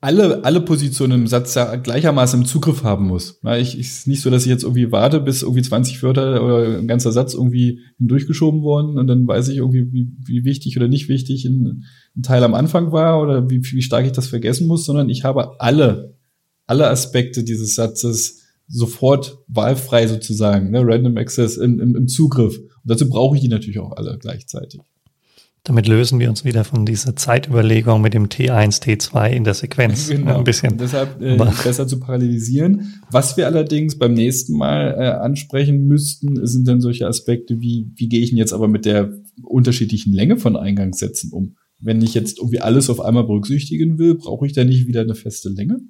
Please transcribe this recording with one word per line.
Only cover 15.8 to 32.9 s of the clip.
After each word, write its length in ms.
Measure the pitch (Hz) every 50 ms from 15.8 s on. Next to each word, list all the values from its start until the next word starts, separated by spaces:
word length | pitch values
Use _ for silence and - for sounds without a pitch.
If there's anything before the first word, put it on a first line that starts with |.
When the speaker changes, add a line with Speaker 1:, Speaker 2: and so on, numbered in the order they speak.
| 151 120 101 98 - - - _ _ _ _ _ _ _ _ _ _ _
Speaker 1:
alle 200 | 113 139 151 147
Aspekte 540 | 123 127 - - - 127 123 127 - 127 113
dieses 300 | 113 113 110 110 107 -
Satzes 680 | - 113 110 113 - - 120 113 110 - - - _ _ _ _ _ _ _
sofort 720 | 160 117 120 113 - - - 131 139 139 139 - - - _ _
wahlfrei 580 | - 113 107 113 135 127 127 - - 120 117
sozusagen, 640 | 110 113 107 107 - 110 104 110 104 101 101 98 95
ne, 140 | 107 123 123
Random 320 | 120 113 117 123 123 117 110
Access 400 | - - - - 120 110 - -
im, 220 | - 123 123 -
im, 160 | - 123 120
im 120 | 127 131 123
Zugriff. 500 | - - 160 147 127 127 117 101 - -
Und 340 | - - _ _ _ 113
dazu 180 | 117 - 151 127
brauche 280 | - 107 123 135 147 139
ich 40 |
die 60 | 127 120
natürlich 320 | 113 104 - 104 98 101
auch 140 | 92 - -
alle 260 | - 107 - - -
gleichzeitig. 640 | - 104 - - - - - - - - - - _ _ _ _ _ _ _ _ _ _ _ _ _ _ _ _ _
Speaker 2:
Damit 220 | - 127 117 104 107
lösen 320 | 110 110 123 117 131 123
wir 80 | 123 120
uns 160 | 110 - -
wieder 220 | 135 117 113 107
von 200 | - - 117 107
dieser 300 | 107 113 104 107 131 117
Zeitüberlegung 840 | - - - 117 120 139 - 131 117 110 110 113 110 110 117 113 110
mit 120 | 107 110 104
dem 140 | 113 104 101
T 220 | - - 120 127
eins, 320 | 127 113 107 107 104 -
T 160 | - 139 107 104
zwei 340 | - - - 117 107 110
in 140 | 127 123 113
der 80 | 110 101
Sequenz. 560 | - - 139 - - 127 117 - 120 151 151
Speaker 1:
Genau. 300 | 151 143 139 - 127 -
Speaker 2:
Ein 40 | 123
bisschen. 300 | 120 117 - - 123 104
Speaker 1:
Und 80 | 110
deshalb, 400 | 123 123 135 139 135 139 - -
äh, 180 | - 131 127 107
Speaker 2:
Aber 140 | 110 113 98 - -
Speaker 1:
besser 240 | 123 123 131 139 131
zu 140 | 131 127
parallelisieren. 1000 | - - 131 123 123 120 120 117 113 117 127 139 156 180 202 202 202 -